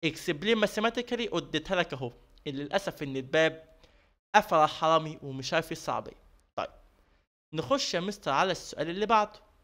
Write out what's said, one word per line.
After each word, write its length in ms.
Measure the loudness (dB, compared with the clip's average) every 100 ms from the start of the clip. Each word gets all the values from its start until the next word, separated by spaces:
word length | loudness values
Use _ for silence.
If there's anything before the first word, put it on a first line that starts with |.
اكسبلين 540 | -2 -4 -4 -2 2 2
ماثيماتيكالي 720 | 2 2 0 0 -4 -4 -2
اديتها 420 | -2 -2 -4 0 0
لك 180 | 0
أهو، 180 | -2 -8 -10 _ -14 -10
اللي 160 | -6
للأسف 400 | -2 -2 -2 -6
إن 140 | -6 -6
الباب 460 | 0 4 4 2 -18 -20 -20 _ _ _ _ 2
قفل 200 | 4 4
على 80 |
الحرامي 560 | 4 4 4 4 2 -10
ومش 300 | -10 -8 -2
عارف 180 | -2 -2
يسرق 180 | -8 -4 -4
العربية. 220 | -6 -16 _ _ _ -8
طيب 140 | -8 -8 _ _ _ _ _ _ _
نخش 400 | -8 0 0 2
يا 60 | -2
مستر 320 | -4 -6 0
على 200 | 2 2
السؤال 380 | 0 -6 -6 -4
اللي 160 | -2 2
بعده. 340 | 4 2 -4 _ _